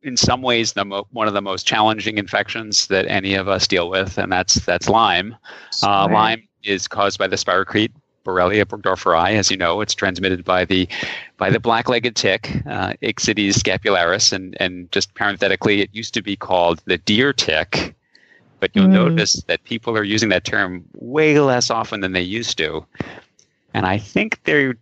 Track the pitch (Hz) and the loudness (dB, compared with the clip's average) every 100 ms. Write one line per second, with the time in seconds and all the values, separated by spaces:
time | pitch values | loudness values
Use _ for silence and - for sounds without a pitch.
0 | 143 123 - 127 127 120 113 - 98 98 | -6 -2 0 2 2 2 0 -2 -4 -4
1 | 101 120 107 101 98 95 - 113 107 107 | -8 -2 0 0 -2 -4 -2 2 4 2
2 | 104 107 95 104 98 113 110 104 - 95 | -2 -4 -2 -2 -2 -6 -2 -2 0 0
3 | 85 101 95 98 95 95 - 92 85 92 | 2 -2 0 -2 0 0 2 0 0 -2
4 | 95 90 95 92 95 - - 87 - 107 | -2 -4 -2 -2 0 0 0 -2 2 4
5 | 110 90 101 113 - - - - 101 98 | 4 2 -2 -10 -20 -20 -12 -4 0 2
6 | 98 107 110 113 _ _ 104 98 - - | 4 4 2 0 _ _ -4 -4 -4 -2
7 | 101 - 95 95 - 92 95 104 107 - | -2 0 -2 -2 0 0 2 0 0 -4
8 | _ _ - 92 90 104 98 104 98 92 | _ _ -4 2 2 2 0 -2 -2 -2
9 | - 82 90 107 95 92 85 92 107 - | 2 2 4 2 2 0 0 0 -2 -2
10 | 98 90 95 90 85 92 90 92 90 - | -2 -2 -2 -2 0 0 2 0 0 -4
11 | - - - _ 98 113 117 113 120 120 | -8 -10 -16 _ 0 0 2 0 2 0
12 | 123 107 107 95 - - 139 104 95 - | 0 -2 0 0 -2 -8 -6 -6 -6 -4
13 | 107 113 - 104 101 101 - 92 110 95 | -6 -2 -2 0 0 0 0 -2 0 2
14 | 85 95 - 98 92 - 92 90 87 98 | 2 2 0 0 -8 -4 -4 -4 -6 -4
15 | - - 104 98 98 95 110 101 98 101 | -4 -2 -2 0 0 2 2 2 0 -6
16 | 113 117 101 98 - 92 85 82 - 87 | -8 -8 -6 -8 -2 2 2 0 -2 -4
17 | - 107 139 - - 78 78 - - - | 0 2 2 0 0 0 0 -4 -6 -12
18 | _ _ _ _ _ _ 95 101 95 95 | _ _ _ _ _ _ -2 4 6 6
19 | 87 165 104 - - 82 - 117 - 110 | 4 2 0 -2 -2 -4 -4 -8 -4 -2
20 | 104 107 113 101 - 107 95 90 - - | 0 0 2 0 0 -2 -2 -6 -14 -18
21 | 117 147 156 147 139 123 120 113 110 110 | -4 2 4 6 4 2 2 -2 -2 -4
22 | 95 92 90 107 113 - 78 80 - - | -2 -2 -2 -4 -6 -2 -2 -4 -10 -12
23 | - - _ _ _ _ _ 110 95 101 | -12 -12 _ _ _ _ _ -2 0 -2
24 | 107 - 214 - - 151 139 120 | -2 -4 -4 -4 0 2 2 -4